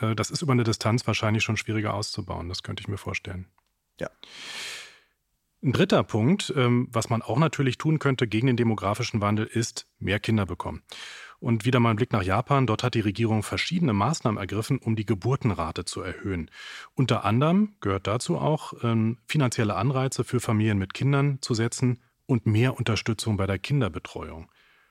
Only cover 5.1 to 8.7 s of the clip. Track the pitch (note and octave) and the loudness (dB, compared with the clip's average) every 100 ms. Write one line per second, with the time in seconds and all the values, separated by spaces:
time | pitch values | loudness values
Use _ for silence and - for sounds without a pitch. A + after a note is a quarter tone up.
5.1 | _ _ _ _ _ C#3 G#2+ F3 F3+ A2+ | _ _ _ _ _ 0 2 4 4 4
6.1 | A2 A2+ G3 - C#3+ B2 A#2+ B2+ A2+ - | 2 4 2 0 0 2 2 2 -2 0
7.1 | A2+ - C3 D#3+ - C3+ A#2+ D#3 D#3 - | -2 0 2 2 2 -2 0 0 0 2
8.1 | C3 A#2 G#2+ C3 A#2+ A#2 | 0 0 2 2 4 2